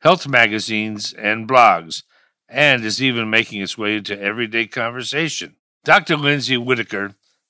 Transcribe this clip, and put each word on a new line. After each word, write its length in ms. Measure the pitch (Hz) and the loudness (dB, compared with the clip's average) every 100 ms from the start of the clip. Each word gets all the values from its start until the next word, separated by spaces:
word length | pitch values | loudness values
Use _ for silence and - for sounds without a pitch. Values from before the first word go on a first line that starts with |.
health 260 | 160 180 143 | 2 2 2
magazines, 840 | 123 113 107 101 110 107 104 - | 2 2 2 -4 -4 -4 -8 -10
and 340 | - 104 110 110 | -6 -4 -2 2
blogs, 560 | 131 113 87 82 - - _ _ _ _ | 6 8 6 -2 -12 -12 _ _ _ _
and 360 | 131 147 127 | 0 2 2
is 180 | 110 104 | 0 -2
even 260 | 131 120 110 | 0 0 0
making 320 | 110 113 104 | 0 0 -4
its 160 | 95 - | -8 -4
way 200 | 104 107 | -2 -2
into 200 | 98 101 | -4 -6
everyday 520 | 101 110 113 113 113 | -4 -4 -4 -4 -4
conversation. 880 | 131 117 123 110 139 160 - 85 _ _ _ | -4 -6 -6 -6 -4 -4 -6 -12 _ _ _
Doctor 340 | - 185 165 151 | 2 2 2 0
Lindsay 400 | 143 143 120 127 | 0 0 0 -2
Whitaker 600 | 123 123 110 101 98 95 _ _ | 0 -2 -2 -6 -8 -10 _ _